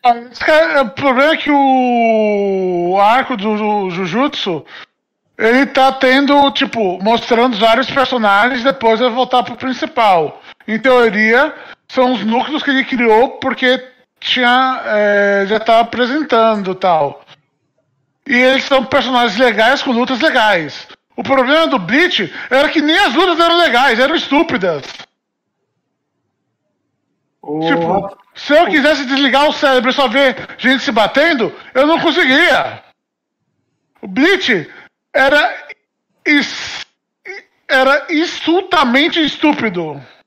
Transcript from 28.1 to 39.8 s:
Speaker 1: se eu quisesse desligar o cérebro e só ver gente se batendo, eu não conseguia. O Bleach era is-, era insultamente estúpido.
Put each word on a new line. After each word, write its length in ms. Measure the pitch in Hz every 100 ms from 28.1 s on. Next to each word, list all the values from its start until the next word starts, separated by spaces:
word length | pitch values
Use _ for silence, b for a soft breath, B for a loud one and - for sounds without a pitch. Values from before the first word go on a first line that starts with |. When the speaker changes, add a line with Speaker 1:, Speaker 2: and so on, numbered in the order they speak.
| - _
Speaker 1:
se 200 | - -
eu 120 | 294 339
quisesse 400 | 302 285 294 262
desligar 420 | 269 277 269 294
o 60 |
cérebro 380 | - 285 262 254
e 20 |
só 140 | 254 262
ver 480 | 247 277 - - -
gente 240 | 247 262
se 100 | -
batendo, 640 | 226 208 262 320 285 185 B B 254
eu 100 | 294
não 140 | 330
conseguia. 800 | 339 302 294 277 339 196 131 110 _ _ _ _ _ _ _ _ _ _ _ _
O 60 | 208
Bleach 600 | 190 320 381 - 196 143 B B _ _
era 400 | - 269 294 349 - - - _ _ _ _ -
is-, 580 | 294 233 - - - - _ _ _ - 392 _ _ -
era 400 | 269 262 277 -
insultamente 1120 | 302 339 - - 349 381 339 269 254 320 339
estúpido. 800 | 302 - 311 285 226 175